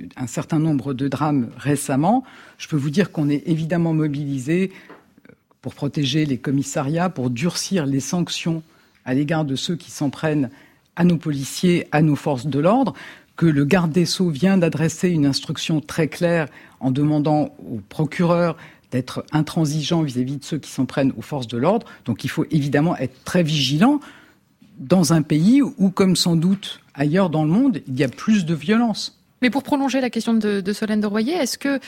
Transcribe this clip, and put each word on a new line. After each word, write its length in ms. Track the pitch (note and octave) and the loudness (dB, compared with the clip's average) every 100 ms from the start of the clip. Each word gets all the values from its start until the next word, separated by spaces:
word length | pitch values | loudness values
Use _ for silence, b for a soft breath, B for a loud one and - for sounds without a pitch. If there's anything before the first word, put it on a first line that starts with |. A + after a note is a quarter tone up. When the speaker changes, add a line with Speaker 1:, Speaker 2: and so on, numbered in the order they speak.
| B2+ - | -16 -10
Speaker 1:
un 120 | B2 | -8
certain 320 | - - E3 | -8 -2 0
nombre 340 | D#3+ C#3+ B2 | 0 0 -2
de 140 | B2 C#3 | -4 -4
drames 420 | B2+ D3+ D3 A2+ - | -2 0 0 -2 -4
récemment. 680 | - C#3+ - C3+ E3 B3+ - B B B | -2 -2 0 0 2 2 0 B B B
Je 100 | - | -6
peux 100 | D3+ | -4
vous 140 | D3 | 0
dire 200 | D3 - | 0 0
qu'on 180 | - D3 | 0 0
est 140 | D3 - | 0 0
évidemment 460 | D#3+ D#3+ F3 E3 | -2 0 0 0
mobilisé, 760 | D#3 D#3 C#3 C#3+ C#3 B2+ F3 F#3+ B B B B B - | 2 0 -2 -4 -4 -2 0 -2 B B B B B -20
euh, 40 | - _ _ | -20 _ _
pour 120 | - | -14
protéger 520 | - C#3+ - C3+ D3+ D3+ | -8 -6 -2 0 0 0
les 120 | B2 | -2
commissariats, 720 | - C#3 C3 E3 C#3 E3 F#3 | -2 -2 -2 -4 -2 0 -2
pour 200 | D3+ B2+ | -2 -4
durcir 560 | A#2+ E3+ - - F#3+ C#3 | -2 -2 -4 -4 -2 0
les 140 | C3+ | -2
sanctions 640 | - F3+ E3 - F3 D#3+ - b b b B2 | -2 -2 -2 -4 -4 -4 -6 b b b -4
à 80 | B2+ | 0
l'égard 280 | D3 D#3+ | 0 0
de 120 | D3+ C3 | -2 -4
ceux 200 | - F3 | -4 -6
qui 140 | - | -8
s'en 180 | - C#3+ | -6 -4
prennent 380 | - D#3 D3+ B2 b b b b - | -2 -2 0 -2 b b b b 0
à 80 | F3 | 2
nos 120 | E3+ | 2
policiers, 680 | D#3+ C#3 C3+ - F3+ E3+ - | -2 -4 -6 -2 2 2 2
à 80 | D3+ | 2
nos 160 | D3+ C#3 | 4 2
forces 280 | D#3 C3 D3 | 0 -2 -2
de 140 | C#3 | 0
l'ordre, 340 | D#3+ A#3+ A3+ - B B B - | 4 4 2 -4 B B B 0
que 80 | E3 | 2
le 180 | C#3+ | 4
garde 260 | C#3+ F#3+ E3+ | 4 2 2
des 140 | D3+ E3 | 2 0
Sceaux 240 | - F3+ | 0 -2
vient 280 | C#3 F#3+ G3 | 2 2 4
d'adresser 500 | E3 - D#3+ - F3+ | 2 2 -2 0 0
une 160 | E3 C#3+ | 2 2
instruction 540 | C3 - - - D#3 | 0 -4 -6 -2 -2
très 300 | - - D#3 | -2 -2 -2
claire 380 | - E3+ E3+ C#3+ B B B | 0 0 0 -2 B B B
en 100 | C3+ | -2
demandant 640 | C3 D3 D3+ G#3+ D3+ C#3+ - - | 0 2 2 2 2 0 -6 -12
au 80 | A2+ - | -12 -8
procureur 680 | - D#3 - E3+ E3+ F3 D#3 B B B | -4 -4 0 2 2 2 -2 B B B
d'être 320 | B2+ B2+ - - | -6 -4 -8 -4
intransigeant 720 | D3+ D3+ F3 D#3 D#3 C#3 E3+ | -2 0 0 0 0 0 0
vis-à-vis 340 | D3+ B2 B2+ C#3+ | 0 -2 -4 -6
de 60 | |
ceux 140 | - D3+ | -8 -8
qui 120 | - | -6
s'en 160 | - B2+ | -4 -4
prennent 280 | - C3+ A2+ | 0 0 -2
aux 40 | |
forces 260 | - D3 A2+ | -6 -8 -6
de 100 | A#2+ | -2
l'ordre. 300 | D3 A3 - B | 0 0 -2 B
Donc 220 | - A2+ C3+ | -6 -6 -4
il 20 | |
faut 180 | - - | -4 -2
évidemment 460 | D#3 C#3 C#3+ E3 D#3+ | 0 2 2 2 0
être 260 | C3 - | -4 -8
très 200 | - F3+ | -2 0
vigilant 580 | D#3+ D#3 C3 D3+ A#3 D4 B B B B _ _ _ - | 2 0 0 2 4 2 B B B B _ _ _ -14
dans 360 | C3 F#3 D3+ | 0 2 4
un 80 | E3 | 2
pays 400 | - D3+ F3+ C#4 | 2 2 4 4
où, 280 | B3 - F#3+ | 4 2 0
comme 280 | F#3 F#3+ E3+ | 2 2 2
sans 180 | F3 E3 | 2 2
doute 460 | F3 G3 - - _ - | 2 0 -4 -16 _ -4
ailleurs 340 | D3 F3+ F#3 | 0 2 2
dans 140 | D#3 D#3 | 2 2
le 40 | |
monde, 300 | F#3+ C#4 D#3 - | 4 2 0 -2
il 100 | B2+ | -2
y 60 | |
a 60 | C3+ | -2
plus 360 | - - A3 D#3+ | -2 0 2 2
de 80 | |
violence. 680 | D#3+ D3 A3 A#3+ G3 - - _ _ | -2 0 2 0 -2 -8 -14 _ _
Speaker 2:
Mais 80 | B3 | -2
pour 140 | C4+ | 0
prolonger 380 | - C#4+ C4+ C4+ | 0 0 0 0
la 80 | B3 | -2
question 240 | A#3 A#3+ | -2 0
de, 260 | A3+ G#3 G3+ | 0 0 -2
de 140 | F#3 | -2
Solène 260 | G#3 G#3+ G#3+ | -4 -2 0
de 60 | G#3 | 0
Royer, 260 | G#3 A3 | 0 0
est-ce 240 | F4 B3+ - | 0 -2 -2
que 220 | C#4 C4+ | -2 -2